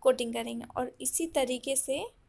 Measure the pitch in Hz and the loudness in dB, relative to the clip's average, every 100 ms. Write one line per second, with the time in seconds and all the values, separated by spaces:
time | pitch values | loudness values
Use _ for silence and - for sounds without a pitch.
0 | 262 254 233 233 233 233 226 - 247 - | 4 4 0 -4 -4 -6 -6 -4 -6 -2
1 | 254 - 330 311 254 254 269 269 - 269 | 0 0 0 0 0 0 0 -2 0 -2
2 | 480 - | -4 -12